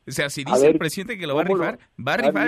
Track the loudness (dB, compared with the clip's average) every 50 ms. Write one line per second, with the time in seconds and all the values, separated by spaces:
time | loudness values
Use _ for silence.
0 | _ -10 -6 -4 -4 -4 -4 -6 -4 0 2 6 6 6 6 4 0 -2 -4 -4
1 | -6 -8 -8 -8 -6 -2 -2 0 0 0 0 0 0 -2 -4 -8 _ _ _ -8
2 | -4 -2 -2 2 2 2 2 2 0